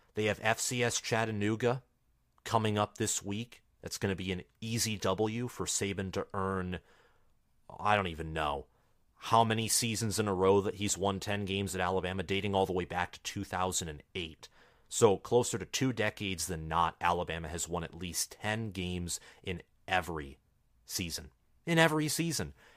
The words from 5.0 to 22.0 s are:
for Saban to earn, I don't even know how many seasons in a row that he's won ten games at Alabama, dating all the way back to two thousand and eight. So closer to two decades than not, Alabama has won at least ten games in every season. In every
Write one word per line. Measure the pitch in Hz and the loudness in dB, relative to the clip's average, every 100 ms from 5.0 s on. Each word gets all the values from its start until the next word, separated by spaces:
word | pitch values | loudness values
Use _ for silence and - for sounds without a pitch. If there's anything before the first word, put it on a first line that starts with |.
| 101 95 110 117 123 | 0 2 2 0 -6
for | - 87 | -6 -4
Saban | - 101 98 95 | -2 -2 -2 -4
to | 95 - | -4 -4
earn, | 101 95 95 90 90 _ _ _ _ _ _ _ _ _ - | -4 -2 -2 -2 -6 _ _ _ _ _ _ _ _ _ -4
I | 104 104 | 2 2
don't | 92 | 2
even | 80 80 | -4 -4
know | 80 76 69 - _ _ _ _ _ | -2 0 -2 -8 _ _ _ _ _
how | - 113 | 2 4
many | 110 110 110 | 6 2 2
seasons | - 117 104 113 95 | 2 2 0 -2 0
in | 107 | 0
a | |
row | 92 95 101 | 4 6 6
that | 98 92 | 4 -2
he's | 101 87 | -2 0
won | 98 98 | 0 0
ten | 104 101 | -2 -4
games | 98 98 98 | -2 -2 -2
at | 92 | 0
Alabama, | 90 95 90 95 | 0 0 0 -4
dating | 87 98 101 | -2 0 2
all | 98 95 | 2 2
the | |
way | 90 | 2
back | 87 87 87 | -2 -2 -4
to | - | -6
two | - 101 | -10 -8
thousand | 95 92 92 90 85 | -6 -2 0 0 -4
and | 73 - | -10 -10
eight. | 95 80 76 - _ - _ - | -8 -8 -12 -20 _ -20 _ -8
So | - 113 92 | 4 6 6
closer | - 120 117 110 | 4 2 2 -2
to | |
two | 90 - 131 | -4 0 0
decades | 110 107 - 101 92 - | 0 -2 -2 -6 -4 -4
than | 82 80 | -4 -2
not, | 82 82 - | 2 2 2
Alabama | 87 87 80 82 80 | 2 2 0 -6 -6
has | 85 82 | -8 -4
won | 85 | -4
at | 82 82 | -6 -8
least | 90 80 - - | -8 -6 -6 -6
ten | 107 107 113 | -4 -4 -4
games | 90 90 90 87 - - - | -4 -4 -2 -4 -6 -10 -14
in | 98 87 - _ - | -8 -8 -10 _ 0
every | 92 85 80 69 - _ _ _ _ | 0 0 -6 -8 -16 _ _ _ _
season. | - - 87 - 76 _ _ _ | -10 -4 -4 -6 -12 _ _ _
In | - 165 | 0 4
every | 165 151 | 6 4